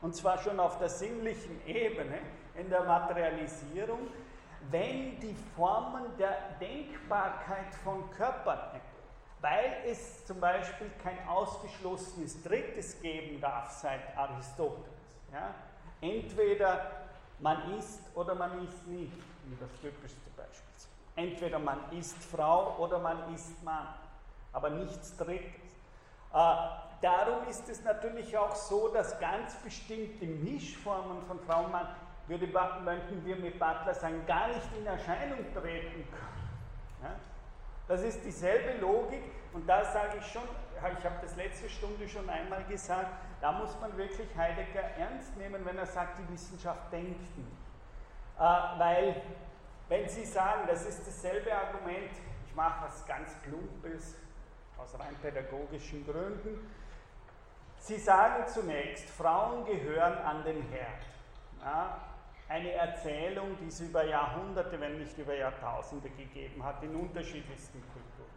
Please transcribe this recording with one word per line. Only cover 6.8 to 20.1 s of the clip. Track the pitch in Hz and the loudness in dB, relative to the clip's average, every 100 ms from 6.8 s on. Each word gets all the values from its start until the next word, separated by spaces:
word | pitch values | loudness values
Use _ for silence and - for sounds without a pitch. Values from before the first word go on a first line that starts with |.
| 294 - - 208 190 - - 190 190 - | -8 -10 0 2 2 0 -4 -4 -4 -6
von | 190 190 151 | -4 -2 -4
Körpern, | - 233 254 - 139 - - - - - - - - | 0 2 2 2 0 -2 -8 -12 -16 -18 -18 -18 -2
weil | 147 175 254 262 247 | 4 6 4 2 -2
es | 226 - - - | -4 -6 -12 -8
zum | 185 | 2
Beispiel | 175 185 202 - 208 - | 4 6 2 -4 -8 -6
kein | 185 180 - | -6 -4 2
ausgeschlossenes | 180 202 - 185 - 185 185 - 175 151 - | 2 2 -2 -8 -6 -4 -4 -6 -6 -6 -6
Drittes | 170 220 - 226 - - | 2 2 2 -6 -8 -6
geben | 165 156 151 143 | -4 -4 -6 -2
darf | 139 120 117 | 0 0 -4
seit | - 147 135 - 143 | -4 -2 -2 -4 -2
Aristoteles. | 139 131 127 - 151 - - - - - - | -2 -2 -8 -2 -2 -2 -10 -14 -18 -18 -10
Ja? | 139 190 196 - - - - | -6 -6 -8 -14 -16 -16 -6
Entweder | 160 220 214 208 208 202 196 180 - - - - - - | -2 -2 -2 4 6 8 6 6 0 -6 -10 -14 -16 0
man | 147 160 165 208 | 4 4 2 -4
ist | 214 - - | -6 -10 -10
oder | 170 175 | -4 0
man | 180 175 180 | 0 0 -2
ist | 180 - 175 | -6 -8 -8
nicht, | 175 151 117 - - | -6 -6 -10 -14 -16
um | 135 127 | -12 -10
das | 127 - | -10 -10
typischste | 147 143 135 | -10 -10 -12